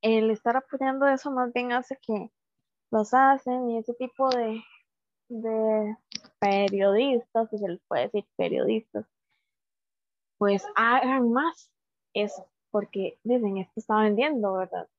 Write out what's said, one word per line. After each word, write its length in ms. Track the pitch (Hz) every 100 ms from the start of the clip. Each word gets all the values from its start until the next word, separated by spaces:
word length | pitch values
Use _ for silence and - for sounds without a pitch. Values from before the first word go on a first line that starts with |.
El 280 | 220 226 220
estar 260 | 220 - 233
apoyando 500 | 262 269 269 262 277
eso 240 | 269 285
más 220 | 262 247
bien 200 | 240 247
hace 260 | 240 247 269
que 280 | - 214 185 _ _ _ _ _ _
los 240 | 220 214
hacen 560 | 254 269 277 254 254 247
y 80 | 233
ese 160 | 226
tipo 340 | 240 254 _ 262
de, 320 | 254 226 226 - - _ _ _ _ _
de 680 | 240 226 220 220 214 214 220 _ - - _
periodistas, 1080 | 202 196 202 196 196 202 277 247 240 226 226
si 80 | 214
se 100 | 196
les 120 | 175 _
puede 160 | 151
decir 220 | 165 208 - _
periodistas, 720 | 175 - 127 220 226 214 220 _ _ _ _ _ _ _ _ _ _ _ _ _
pues 280 | 202 202 - 403
hagan 560 | 226 285 254 262 240
más 380 | 240 311 - _ _ _ _ _
eso, 320 | - 208 - - _ _
porque 480 | 214 208 196 185 -
dicen, 340 | 214 247 214 196
"Esto 140 | 185 -
está 200 | - 214
vendiendo, 540 | 214 208 277 285 202
¿verdad?". 340 | 190 185 180 175